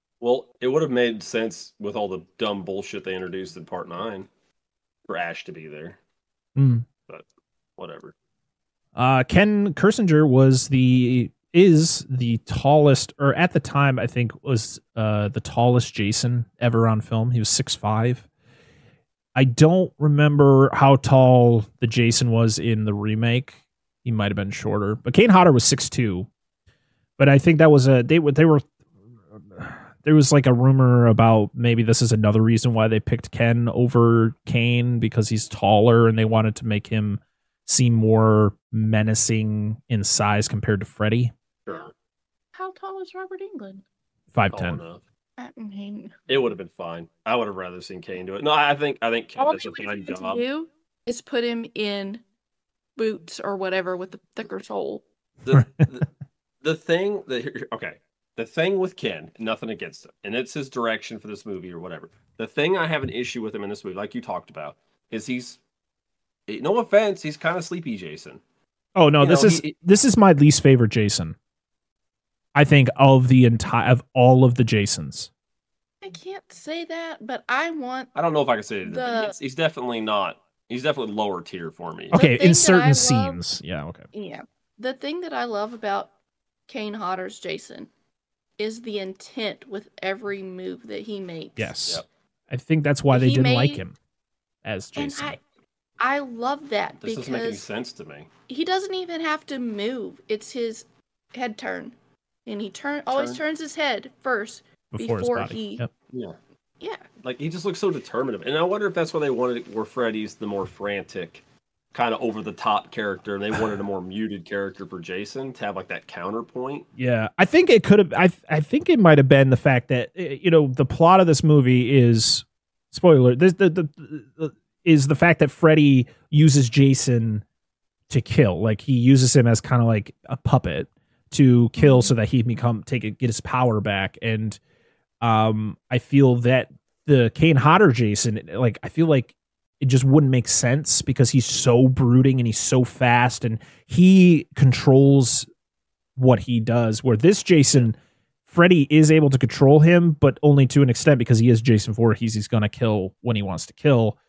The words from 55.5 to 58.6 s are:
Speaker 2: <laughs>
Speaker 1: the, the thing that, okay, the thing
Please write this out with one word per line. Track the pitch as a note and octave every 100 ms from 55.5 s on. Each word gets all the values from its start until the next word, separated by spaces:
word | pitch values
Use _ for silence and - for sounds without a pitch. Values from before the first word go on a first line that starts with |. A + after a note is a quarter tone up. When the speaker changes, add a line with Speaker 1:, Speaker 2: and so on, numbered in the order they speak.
| C#3 -
Speaker 2:
<laughs> | -
Speaker 1:
the, | D#3 - D3+ _ - _ _ _
the | D3+
thing | D#3 - E3+ G3+ G3+ -
that, | B2 C3 - -
okay, | A2+ F2+ D2+ _ _ _ -
the | A2+
thing | -